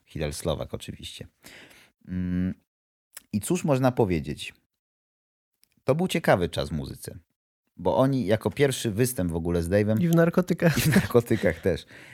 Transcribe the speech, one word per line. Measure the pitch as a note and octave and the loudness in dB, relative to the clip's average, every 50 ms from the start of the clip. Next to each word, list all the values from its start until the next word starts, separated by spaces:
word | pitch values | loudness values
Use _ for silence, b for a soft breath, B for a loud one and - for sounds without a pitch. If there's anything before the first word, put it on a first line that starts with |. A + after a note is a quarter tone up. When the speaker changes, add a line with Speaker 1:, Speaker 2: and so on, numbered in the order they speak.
| _ | _
Speaker 1:
Hillel | _ - D2 D#2 D2+ | _ -8 -6 -6 -6
Slovak | D2 - - E2 D2 - - - - | -6 -4 -4 -4 -4 -4 -6 -8 -10
oczywiście. | - - - D2+ - - - - - - - _ B B B B B B B B B B B _ _ _ - | -12 -12 -14 -14 -14 -16 -16 -16 -16 -18 -20 _ B B B B B B B B B B B _ _ _ -10
Mm, | F#2 F2+ F2+ F2+ F2+ F2+ F2+ F#2 - - _ _ _ _ _ _ _ _ _ _ _ - - _ | -8 -6 -4 -4 -2 -2 -2 -4 -6 -8 _ _ _ _ _ _ _ _ _ _ _ -20 -10 _
i | - G#2 | -6 -4
cóż | - - F3+ F3+ - | -2 -2 -2 0 0
można | D#3+ C#3 B2+ C3+ B2+ | 0 2 2 2 2
powiedzieć? | B2 - A#2 F#2 F2 D#2 C2+ D2 C#2 - - - - _ _ _ _ _ _ _ _ _ _ _ _ _ _ _ _ _ _ _ _ _ _ _ _ _ _ | 4 2 2 2 2 0 -2 -4 -8 -10 -12 -14 -16 _ _ _ _ _ _ _ _ _ _ _ _ _ _ _ _ _ _ _ _ _ _ _ _ _ _
To | - C3+ | 0 0
był | D#3+ F#3 F3+ | 0 0 -2
ciekawy | - E3+ - E3 C3 F#2+ F2 E2 | -2 0 2 4 4 4 2 0
czas | - D2+ C#2 C#2+ | -2 -4 -4 -4
w | |
muzyce, | D#2+ D2 C2+ C2+ - - - - - - - _ _ _ _ _ _ _ _ _ _ | -4 -6 -6 -8 -10 -12 -14 -14 -14 -14 -18 _ _ _ _ _ _ _ _ _ _
bo | - F2 F2+ - | -4 -2 0 2
oni | - C3 C#3 C#3 C3 G2+ | 2 2 2 2 0 2
jako | F2+ A2 G#2 - G#2 | 2 0 2 0 -2
pierwszy | - - C#3+ C3+ B2+ - - A#2 | 0 2 0 0 0 -2 -4 -2
występ | F#2 G#2+ C3 B2 - - F2+ E2+ | 0 0 0 0 0 -2 -2 -2
w | E2 | -2
ogóle | E2+ E2 E2+ F2 F2 | -2 -2 0 0 0
z | E2+ E2+ | 0 2
Dave'em | G2 G#2 G#2 G#2 A2 - | 2 2 2 2 2 0
Speaker 2:
I | F3 E3 | 2 4
w | E3 | 4
narkotykach. | E3 E3 F3 - F#3 F3+ - F3 - F3 E3 C#3 A2+ | 4 4 4 2 2 0 0 0 2 2 2 2 2
Speaker 1:
I | |
w | - D#3 B2+ | 2 4 4
narkotykach | F#3+ - - - A#2+ - - A#2 - - F2 E2 - | 4 4 4 2 2 2 2 0 0 2 0 0 0
też. | - F#2+ D#2 C#2+ B B B B B B | -2 -2 -2 -2 B B B B B B